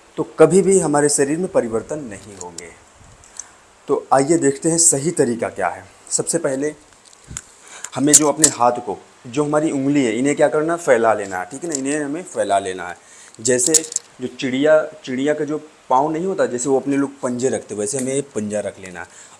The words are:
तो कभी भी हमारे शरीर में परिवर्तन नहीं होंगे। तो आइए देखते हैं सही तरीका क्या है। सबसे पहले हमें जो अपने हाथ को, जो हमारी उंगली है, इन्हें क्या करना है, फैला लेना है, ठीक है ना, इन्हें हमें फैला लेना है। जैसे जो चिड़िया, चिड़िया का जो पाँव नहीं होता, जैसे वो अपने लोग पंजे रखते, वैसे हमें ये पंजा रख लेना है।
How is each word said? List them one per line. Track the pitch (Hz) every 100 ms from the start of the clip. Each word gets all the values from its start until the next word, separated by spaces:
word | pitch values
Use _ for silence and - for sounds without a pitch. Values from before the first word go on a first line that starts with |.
| _ -
तो |
कभी | 151 - 156 185
भी | 180 190
हमारे | 156 147 147
शरीर | 147 135 160
में | 180
परिवर्तन | 143 120 113 - 151
नहीं | 127 98 107 95
होंगे। | 87 82 85 - - - - - - - - - _ _ -
तो | 143 -
आइए | 135 139 170
देखते | 139 139 165
हैं | 165
सही | - 139 151
तरीका | 165 127 113 98
क्या | 92 90
है। | 90 - - -
सबसे | - - 196
पहले | 156 131 147 151 - _ - - - - - - - - - 131
हमें | 143
जो | 147 156
अपने | 151 147
हाथ | 123 120
को, | 120 104 90 - - 123
जो | 123
हमारी | 147 151 156
उंगली | 139 139 147 123
है, | 107
इन्हें | 139 147
क्या | 147
करना | 151 156
है, | 170
फैला | - 117 113
लेना | 104 98 92
है, | 90
ठीक | 135
है | 170
ना, | 147
इन्हें | 135 151 143
हमें | 156
फैला | 185 120 101 98
लेना | 95 92 87
है। | 85 - - - -
जैसे | 113 127 143 160 - - - -
जो | 127
चिड़िया, | - 135 131 151 156 - -
चिड़िया | - 127 143
का | 151 147
जो | 151 - - -
पाँव | 131 151
नहीं | 156 190
होता, | 190 123
जैसे | 123 143
वो | 131
अपने | 135 139
लोग | 139 -
पंजे | 131 123 131
रखते, | 110 - 104
वैसे | 104 139
हमें | 127
ये | 135
पंजा | 143 - 104 104
रख | 101 98
लेना | 92 87
है। | 87 - -